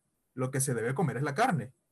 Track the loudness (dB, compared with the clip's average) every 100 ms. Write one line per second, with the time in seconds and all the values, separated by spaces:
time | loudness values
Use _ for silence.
0 | _ _ _ -6 -2 0 0 0 0 0
1 | 0 0 -2 2 2 2 -4 _ _